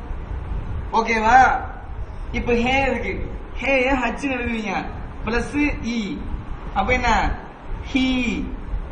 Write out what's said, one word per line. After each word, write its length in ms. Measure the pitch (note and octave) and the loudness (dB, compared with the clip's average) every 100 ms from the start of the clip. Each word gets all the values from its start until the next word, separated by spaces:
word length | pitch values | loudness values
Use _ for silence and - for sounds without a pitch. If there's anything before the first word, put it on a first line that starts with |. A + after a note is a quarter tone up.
| - - - - - - - - - G#3 | -6 -6 -6 -6 -4 -4 -4 -4 0 0
ஓகேவா? 400 | A3 A3+ G#3+ B3+ B3 E3 - - - - - - - A#3+ | 2 4 6 8 6 4 -2 -10 -10 -8 -8 -8 -6 -2
இப்ப 180 | A3 A#3 | 2 2
ஹே 120 | A#3+ C4+ C4+ | 4 2 2
இருக்கு, 240 | A3+ G3+ E3+ - - - - | 0 -2 -4 -4 -6 -8 -4
ஹே 140 | A#3+ C4+ B3+ C#4 | 2 4 4 4
ஹச்ன்னு 340 | A#3 G#3 C#4 B3+ | 2 0 -2 0
எழுதுவீங்க, 360 | A#3 A3+ G3+ E3+ - - - - G#3+ | 0 -2 -2 -2 -4 -6 -10 -6 -2
பிளஸ் 300 | A#3 - D4 D4 - A3 | 0 0 2 2 2 -2
ஈ, 60 | A#3 G3+ - - - - - - G#3+ | -2 -2 -4 -4 -6 -6 -8 -4 0
அப்ப 80 | G3+ B3+ | 2 2
என்ன? 120 | A#3+ G#3+ D#3+ - - - - - - | 4 4 2 0 -6 -12 -8 -6 -2
ஹீ. 140 | C4 C4 B3+ A#3 F3 B2+ - - - - | 2 4 2 2 0 -2 -6 -4 -4 -4